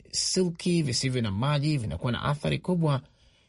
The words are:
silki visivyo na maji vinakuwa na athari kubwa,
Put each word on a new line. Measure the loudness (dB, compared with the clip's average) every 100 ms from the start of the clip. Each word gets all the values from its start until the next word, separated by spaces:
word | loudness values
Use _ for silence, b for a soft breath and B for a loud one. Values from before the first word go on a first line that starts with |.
| -8
silki | -4 -2 0 0 0 0 2
visivyo | 2 0 0 0
na | 0
maji | 0 2 2 2 0
vinakuwa | -2 -4 -2
na | -2
athari | -2 -2 -2 -2
kubwa, | 0 0 2 0 b b b b